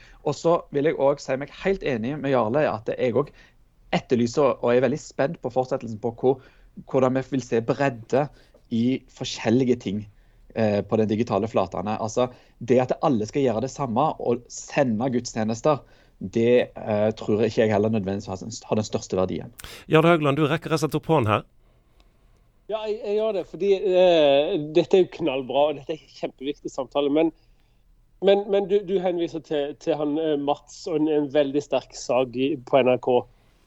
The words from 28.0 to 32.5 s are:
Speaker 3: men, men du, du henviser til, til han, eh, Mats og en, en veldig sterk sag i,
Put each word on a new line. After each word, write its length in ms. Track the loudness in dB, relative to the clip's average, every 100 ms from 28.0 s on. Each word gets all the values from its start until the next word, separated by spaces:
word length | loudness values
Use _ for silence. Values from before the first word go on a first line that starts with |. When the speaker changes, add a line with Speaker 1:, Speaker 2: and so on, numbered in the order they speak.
| _ _ 4
Speaker 3:
men, 160 | 4 4
men 180 | 0 2
du, 120 | 0
du 140 | 0 -2
henviser 440 | -2 -2 -4 -6 -6
til, 300 | -4 -4 -6
til 200 | -4 -2
han, 180 | -2 -2
eh, 200 | 0 -2
Mats 460 | -2 -4 -6 -16 -6
og 80 | 0
en, 100 | 2
en 200 | 2 2
veldig 320 | 2 2 0
sterk 320 | -2 -4 -4
sag 400 | -10 -2 0 0 -2
i, 200 | -2